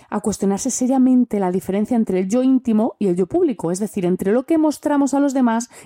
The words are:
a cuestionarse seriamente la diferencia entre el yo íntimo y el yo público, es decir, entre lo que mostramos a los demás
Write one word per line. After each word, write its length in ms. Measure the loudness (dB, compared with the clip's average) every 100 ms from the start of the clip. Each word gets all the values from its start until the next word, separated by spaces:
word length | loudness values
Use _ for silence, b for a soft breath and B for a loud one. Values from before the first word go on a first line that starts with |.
| B
a 100 | -6
cuestionarse 520 | -4 -2 -2 -2 -4
seriamente 680 | -2 0 2 4 4 2 0
la 140 | -2
diferencia 440 | -2 -2 -4 0 -2
entre 220 | 0 -2
el 100 | 0
yo 140 | 0
íntimo 540 | 2 2 2 0 0 -2
y 80 | -2
el 80 |
yo 140 | 0 0
público, 420 | 0 0 0 -4
es 80 | -4
decir, 260 | -4 -2
entre 280 | -2 0 0
lo 140 | 0 0
que 120 | 0
mostramos 560 | 0 -2 -2 0 0
a 60 | 0
los 120 | 0
demás 380 | 2 0 0 -4 B